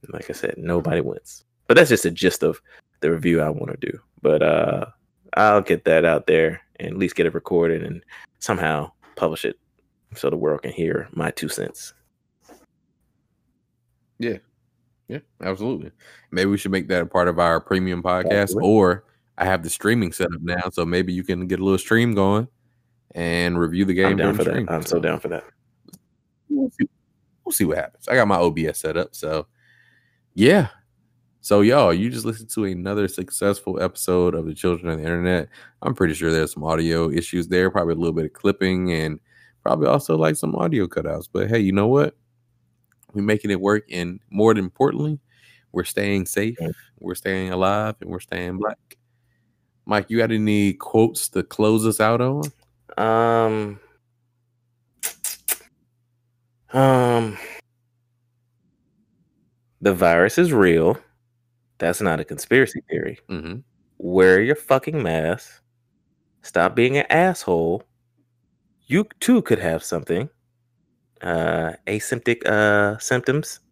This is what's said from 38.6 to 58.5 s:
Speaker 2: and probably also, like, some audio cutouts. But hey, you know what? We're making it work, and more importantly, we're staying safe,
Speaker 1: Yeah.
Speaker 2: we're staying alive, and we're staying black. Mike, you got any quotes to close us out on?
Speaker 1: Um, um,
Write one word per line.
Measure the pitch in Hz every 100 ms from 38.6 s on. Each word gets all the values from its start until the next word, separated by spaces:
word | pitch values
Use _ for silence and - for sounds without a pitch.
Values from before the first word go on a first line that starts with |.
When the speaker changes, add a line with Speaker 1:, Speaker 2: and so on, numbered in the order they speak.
| 95 92 92
Speaker 2:
and | 82 80 76 _ _ _ _
probably | - - 147
also, | 139 - 160
like, | 160 156
some | - -
audio | 175 147 90
cutouts. | - 78 78 85
But | 92 98
hey, | 113
you | 98
know | 98 104
what? | 135 151 - _ _ _ _ _ _ _ _ _
We're | 104
making | 101 107 101
it | 95
work, | 95 104 -
and | 90 87 92 _
more | 98 110 107
importantly, | 92 _ 135 - 147 147 _ _ _ _ _
we're | 87
staying | 90 - 101 101 90
safe, | - 107 120
Speaker 1:
Yeah. | 82 82 - _
Speaker 2:
we're | 90 90
staying | 95 95 92
alive, | 92 95 101 107 107
and | 87
we're | 90
staying | - 90 87 92
black. | 107 - _ - _ _ _ _ _ _ _ _ -
Mike, | 107 101
you | 113
got | 113
any | 113 107 104 101
quotes | 95 - 113 113 - -
to | 95
close | 90 - 107 110 110
us | 107
out | 107 117
on? | 123 143 151 - _ _ _ -
Speaker 1:
Um, | 110 113 117 117 113 110 104 104 _ _ _ _ _ _ _ _ _ _ _ _ - - - - - - - _ _ _ _ _ _ _ _ _ _
um, | 131 135 131 123 120 113 104 - - _ _ _ _ _ _ _ _ _